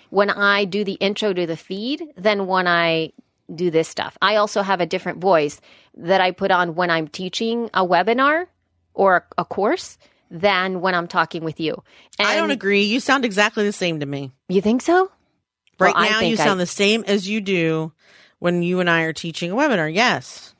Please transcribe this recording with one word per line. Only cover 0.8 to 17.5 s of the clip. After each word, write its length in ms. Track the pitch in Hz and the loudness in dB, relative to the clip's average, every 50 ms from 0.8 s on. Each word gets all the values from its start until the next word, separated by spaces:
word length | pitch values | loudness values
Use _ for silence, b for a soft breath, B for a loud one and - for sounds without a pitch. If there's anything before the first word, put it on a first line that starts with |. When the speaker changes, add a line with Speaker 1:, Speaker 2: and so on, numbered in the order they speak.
| 208 | -2
Speaker 1:
the 100 | 196 185 | -2 -2
intro 380 | - 190 196 208 - 214 208 185 | -2 -2 -2 -2 -2 -2 -2 0
to 120 | 180 175 | 0 -2
the 120 | 165 165 - | -4 -4 -6
feed 460 | - - 190 196 220 254 294 359 339 294 - 185 | -10 -10 -10 -8 -6 -6 -6 -8 -10 -12 -10 -2
than 300 | 180 214 208 202 196 180 | 0 0 0 0 0 0
when 200 | 190 185 180 180 | 0 2 2 2
I 460 | 170 170 170 165 165 160 160 - - - - _ _ _ _ - 180 | 2 2 2 2 0 0 -2 -4 -8 -16 -20 _ _ _ _ -14 -6
do 160 | 156 180 175 | -4 -2 0
this 180 | 156 160 160 - | 2 2 0 0
stuff. 300 | - - - - - - 190 | -2 -8 -8 -8 -4 0 0
I 140 | 196 214 214 | 2 2 2
also 260 | 208 208 - 208 196 | 0 0 0 -2 0
have 180 | 196 190 175 | 0 0 0
a 40 | 175 160 | -2 -2
different 320 | 196 180 - 180 156 160 | -4 -4 -4 -6 -6 -2
voice 420 | 175 196 180 156 147 147 - - b b b b b b b - | 2 4 4 4 4 2 -4 -8 b b b b b b b -6
that 220 | 170 170 190 185 | -2 2 2 2
I 100 | 185 185 | 2 2
put 180 | 175 - 196 190 | 0 0 0 2
on 240 | 190 175 180 170 156 | 2 2 2 0 0
when 140 | 175 180 175 | -2 0 0
I'm 180 | 165 165 156 151 | 0 0 -2 -4
teaching 640 | - - 185 185 - - 226 226 233 233 233 214 - | -8 -10 -10 -8 -6 -4 -4 -2 -2 -4 -4 -4 -2
a 100 | 185 185 | -2 0
webinar 640 | 175 180 170 185 220 233 254 269 285 302 339 359 - _ _ _ _ _ _ _ _ - | 2 2 2 2 2 2 2 2 2 2 0 -2 -6 _ _ _ _ _ _ _ _ -2
or 320 | - 196 190 180 170 - - - - | 0 4 4 4 4 2 -2 -6 -6
a, 40 | |
a 40 | 170 | -6
course 520 | - - 208 196 233 339 - - - - - b b b b b b | -6 -4 -2 -2 0 -2 -2 -4 -10 -18 -20 b b b b b b
than 500 | 175 160 190 202 196 180 185 190 185 180 | -6 -2 0 2 2 2 0 -2 -2 -2
when 120 | 170 190 180 | -2 0 0
I'm 140 | 175 170 175 | 0 -2 -2
talking 360 | - 240 160 - - 170 160 | -2 -2 -2 -2 -2 -6 -6
with 160 | 160 - - | -6 -6 -4
you. 220 | 160 151 - - - b b b b b b b | -4 -4 -4 -6 -10 b b b b b b b
Speaker 2:
I 160 | 208 220 240 | 0 2 2
don't 80 | 220 220 | 2 0
Speaker 1:
And 80 | 208 | 0
Speaker 2:
agree. 320 | 269 220 190 196 202 202 208 | -2 -2 0 0 2 2 2
You 160 | 202 220 240 | 2 0 -2
sound 260 | - - 262 277 247 | 0 0 0 0 0
exactly 380 | 240 185 202 208 214 - 226 208 | 0 0 2 0 2 0 0 -2
the 100 | 208 202 | -2 -2
same 260 | - 185 175 160 151 | -2 -2 -2 -2 -4
to 40 | 143 | -6
me. 260 | 139 143 139 139 131 - _ _ - | -6 -8 -8 -8 -10 -14 _ _ -2
Speaker 1:
You 140 | 185 196 | 0 0
think 220 | - 208 233 254 - | 2 2 0 0 2
so? 260 | - 339 370 381 381 _ _ _ _ _ _ _ _ _ _ _ _ _ - | 2 2 2 2 0 _ _ _ _ _ _ _ _ _ _ _ _ _ 2
Speaker 2:
Right 160 | 185 - - | 2 2 4
Speaker 1:
Well, 80 | 170 175 | 4 2
I 40 | 214 | 2
Speaker 2:
now, 80 | 220 220 | 2 2
you 160 | 226 226 226 | 0 0 0
Speaker 1:
think 60 | 190 | 2
I 20 | 151 | 2
Speaker 2:
sound 160 | 202 196 185 | 2 2 2
the 80 | 175 170 | 0 -2
same 360 | - - 202 202 214 226 202 196 | -2 0 2 2 2 2 0 0
as 200 | 202 208 180 196 | -2 0 0 -2
you 140 | 220 220 | -4 -4
do 500 | 190 196 | -2 -2